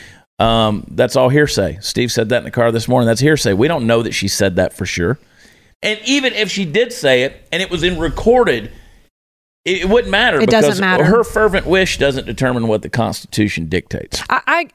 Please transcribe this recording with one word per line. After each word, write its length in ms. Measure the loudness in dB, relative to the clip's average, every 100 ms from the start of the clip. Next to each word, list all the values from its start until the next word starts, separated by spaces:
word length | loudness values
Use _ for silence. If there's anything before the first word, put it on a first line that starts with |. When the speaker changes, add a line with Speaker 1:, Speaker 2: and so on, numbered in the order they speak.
| -20 -20 _ -2
Speaker 1:
Um, 480 | 2 2 2 -2 -4
that's 240 | -2 0 2
all 120 | 4
hearsay. 500 | 4 2 0 -2 -4
Steve 300 | -6 -4 -2
said 160 | -2 -2
that 100 | -2
in 60 |
the 60 | -2
car 200 | 0 0
this 140 | 0 0
morning. 180 | 2 2
That's 120 | 2
hearsay. 320 | 2 2 2
We 160 | 2 2
don't 180 | 0 0
know 160 | 0
that 100 | 0
she 140 | -4 -4
said 280 | 0 0 0
that 160 | -2
for 140 | -2 -6
sure. 320 | -2 -2 -2 _ _ -20 _ _ _
And 160 | -6 -4 -2
even 260 | 0 0
if 180 | -2 -4
she 140 | -4
did 280 | -2 0 -2
say 320 | 0 2 2
it 220 | 2 -4 _
and 80 | -6
it 60 | -4
was 120 | -2
in 160 | -2 -2
recorded, 720 | -4 0 4 4 4 0 -4 -14 -20 -20 _ _ _ _ _ _
it, 180 | -4 -2
it 60 | 2
wouldn't 220 | 0 2
matter 300 | 0 2 0
Speaker 2:
It 80 | 2
doesn't 200 | 2 2
Speaker 1:
because 100 | 2
Speaker 2:
matter. 240 | 0 2
Speaker 1:
her 200 | 4 4
fervent 420 | 2 0 2 2 0
wish 320 | 2 0 0
doesn't 280 | 0 -2 -6
determine 420 | -2 -2 0 0
what 140 | -2
the 60 | -2
Constitution 800 | -4 -2 -4 -6 -2 -2 -2 -4
dictates. 540 | -4 -4 -8 -8 -10 -4
Speaker 2:
I, 100 | -4 0
I, 220 | -2 -2